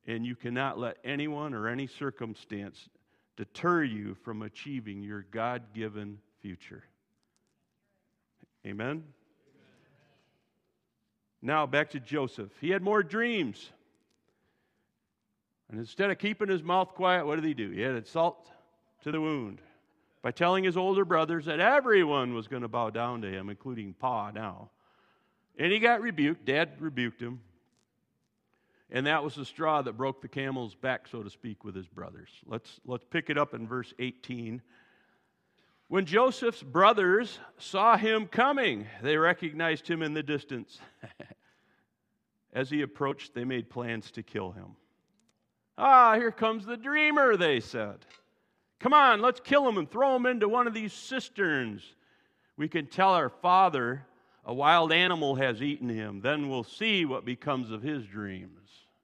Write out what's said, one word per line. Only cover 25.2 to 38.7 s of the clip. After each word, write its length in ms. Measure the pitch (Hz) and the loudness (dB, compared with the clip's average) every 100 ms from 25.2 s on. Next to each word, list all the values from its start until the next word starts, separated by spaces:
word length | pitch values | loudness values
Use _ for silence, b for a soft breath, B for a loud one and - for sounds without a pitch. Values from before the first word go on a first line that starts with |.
| _ _ _ - | _ _ _ -4
And 140 | 165 | 0
he 80 | 214 | 4
got 220 | 233 233 | 4 2
rebuked. 440 | 233 160 143 170 - | -2 0 0 0 -2
Dad 340 | 143 165 143 | 0 0 -4
rebuked 420 | 156 127 120 - | -8 -4 -4 -4
him. 200 | 117 127 110 _ _ _ _ _ _ _ _ _ _ _ _ _ _ | -12 -12 _ _ _ _ _ _ _ _ _ _ _ _ _ _ _
And 160 | 127 139 | -4 0
that 160 | 156 | 0
was 120 | 147 139 | -2 -8
the 100 | 131 | -14
straw 360 | - 160 151 | -4 0 0
that 120 | 131 | -2
broke 280 | 113 135 131 | -4 -6 -6
the 60 | 135 | -12
camel's 480 | 143 135 131 117 - | -8 -6 -6 -8 -6
back, 320 | 131 123 - | -4 -4 -6
so 160 | 120 | -12
to 60 | 104 | -12
speak, 340 | - 117 104 | -12 -14 -12
with 120 | 104 95 | -12 -14
his 120 | 92 | -14
brothers. 420 | 92 87 85 87 - - | -14 -16 -16 -20 -20 -10
Let's, 340 | 113 - - - | -10 -10 -20 -10
let's 180 | 123 | -10
pick 260 | _ 165 156 | _ -6 -2
it 80 | 147 | -2
up 160 | 147 117 | -2 -4
in 120 | 113 | -8
verse 260 | 127 117 - | -8 -8 -8
eighteen. 640 | 127 123 - 123 117 120 _ b b b b b b b _ _ _ _ _ | -8 -8 -12 -10 -10 -12 _ b b b b b b b _ _ _ _ _
When 180 | 180 180 | -2 2
Joseph's 560 | 196 254 - 240 - | 4 4 2 -4 -4
brothers 800 | 139 139 202 220 180 196 233 - - _ | -2 6 8 8 4 4 2 -10 -20 _
saw 400 | - 190 220 214 | -6 2 6 6
him 300 | 214 220 208 | 4 0 0
coming, 600 | - 262 277 226 | 2 2 4 0